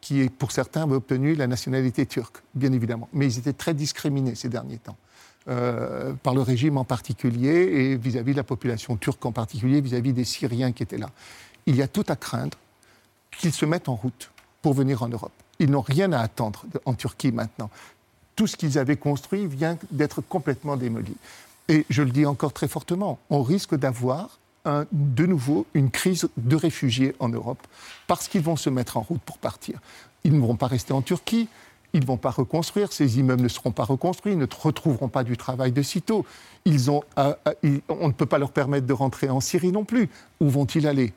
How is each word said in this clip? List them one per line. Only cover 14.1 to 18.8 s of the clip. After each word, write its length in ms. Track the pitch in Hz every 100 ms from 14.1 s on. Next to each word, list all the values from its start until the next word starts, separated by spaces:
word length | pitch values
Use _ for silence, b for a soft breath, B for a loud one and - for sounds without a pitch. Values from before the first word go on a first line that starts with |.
| - - - _ _
pour 140 | 156 135
venir 260 | 135 131
en 80 | 117
Europe. 240 | 117 - _ _ _
Ils 140 | 147
n'ont 100 | 143
rien 300 | 123 139 196
à 60 | 143
attendre 460 | 113 - 113 104 -
de, 80 | - -
en 80 |
Turquie 380 | 117 117 - 143
maintenant. 400 | 117 110 - 107 B B B _ _ _ -
Tout 100 | 214
ce 100 | -
qu'ils 220 | 160
avaient 180 | 139